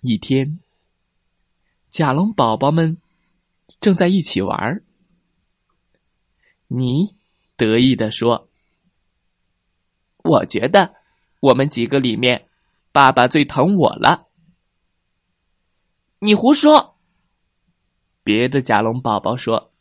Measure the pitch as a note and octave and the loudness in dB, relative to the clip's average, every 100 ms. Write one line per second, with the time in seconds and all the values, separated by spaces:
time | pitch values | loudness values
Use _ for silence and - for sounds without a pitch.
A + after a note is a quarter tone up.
0 | B2+ A2 - C3+ C3+ D#3+ _ _ _ _ | -4 -6 -2 -4 -2 -8 _ _ _ _
1 | _ _ _ _ _ _ _ _ _ - | _ _ _ _ _ _ _ _ _ -4
2 | D#3 C3+ G3 A3+ B2 A2 C#3 D#3+ D#3+ E3 | -2 0 -2 0 -2 0 -2 0 -2 -4
3 | _ _ _ _ _ _ _ _ A3 F3+ | _ _ _ _ _ _ _ _ 0 2
4 | F3 F#3+ D#3+ - F#2+ - G#2 D#3+ _ _ | 2 0 -2 -4 -4 -4 -4 -6 _ _
5 | _ _ _ _ _ _ _ _ _ _ | _ _ _ _ _ _ _ _ _ _
6 | _ _ _ _ _ _ _ B2 B2+ C3 | _ _ _ _ _ _ _ -6 -4 -2
7 | G3+ _ _ _ _ _ A2 A2+ B2+ B2+ | -4 _ _ _ _ _ 0 2 2 2
8 | G#2+ - A2+ A#2 _ _ _ _ _ _ | -4 -4 -2 -2 _ _ _ _ _ _
9 | _ _ _ _ _ _ _ _ _ _ | _ _ _ _ _ _ _ _ _ _
10 | _ _ - D3 F2+ - A#2+ G3 F#3 _ | _ _ 0 0 0 -4 0 2 0 _
11 | _ _ _ _ C#3 B2 C#3 B2+ A#2 C#3 | _ _ _ _ 2 2 0 -2 -2 -2
12 | B2+ G#2+ B2 B2 _ _ _ _ _ - | -2 -2 -2 -4 _ _ _ _ _ 2
13 | C3+ C3 B2 D#3 C#3+ - C#3+ G3+ C#3+ - | 4 4 2 2 -2 0 0 2 0 2
14 | - E3+ _ _ _ _ _ _ _ _ | 0 0 _ _ _ _ _ _ _ _
15 | _ _ _ _ _ _ _ _ _ _ | _ _ _ _ _ _ _ _ _ _
16 | _ _ G#3 G#3 A3 C#4+ D4 D4+ - _ | _ _ 0 2 4 2 4 4 2 _
17 | _ _ _ _ _ _ _ _ _ _ | _ _ _ _ _ _ _ _ _ _
18 | _ _ - G#2+ B2 C#3 C3 A2 A2 A#2+ | _ _ -2 0 0 -2 0 0 0 -4
19 | C3 G#2 - B2 - A2+ - _ | -4 -4 -4 -6 -4 -4 -6 _